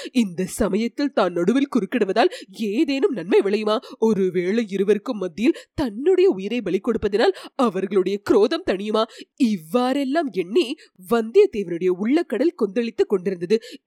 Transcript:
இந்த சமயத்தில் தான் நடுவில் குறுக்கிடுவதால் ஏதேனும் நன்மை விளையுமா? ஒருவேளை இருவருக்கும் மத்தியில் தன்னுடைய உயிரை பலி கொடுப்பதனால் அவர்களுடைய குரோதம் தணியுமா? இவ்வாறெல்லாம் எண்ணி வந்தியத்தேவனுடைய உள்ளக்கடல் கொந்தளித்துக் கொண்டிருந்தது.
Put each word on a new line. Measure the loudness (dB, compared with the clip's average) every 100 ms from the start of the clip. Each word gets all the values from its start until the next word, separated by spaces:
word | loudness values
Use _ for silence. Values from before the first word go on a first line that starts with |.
| -2
இந்த | 0 0 -2
சமயத்தில் | -6 -2 -2 0 -2 -2 -2
தான் | 0 0
நடுவில் | 0 0 2 0
குறுக்கிடுவதால் | 0 -2 -2 0 2 2 0 -14
ஏதேனும் | -8 -4 0 0 0 -2
நன்மை | -2 2 2
விளையுமா? | 2 0 0 -2 -4 -2
ஒருவேளை | 0 2 0 0 0 0 -2
இருவருக்கும் | 0 2 0 -2 -6
மத்தியில் | -6 0 0 0 -4
தன்னுடைய | -6 -4 -2 0 4 4
உயிரை | 2 -4 -4
பலி | -2 -2
கொடுப்பதனால் | -2 -2 -2 2 2 0 -6
அவர்களுடைய | -2 -2 0 -2 0 0 -2
குரோதம் | 2 4 4 2 -2
தணியுமா? | -4 -2 -2 -2 -6 -16 -2
இவ்வாறெல்லாம் | 0 0 -2 -2 0 0 -2 -2 -2
எண்ணி | -4 -2 0 0 -4 -14 _ -2
வந்தியத்தேவனுடைய | -2 2 4 4 2 -6 -2 -2
உள்ளக்கடல் | 0 0 0 0 0 -2
கொந்தளித்துக் | 0 -2 -2 -4 -2 0
கொண்டிருந்தது. | 0 -2 -6 0 -2 -2 -14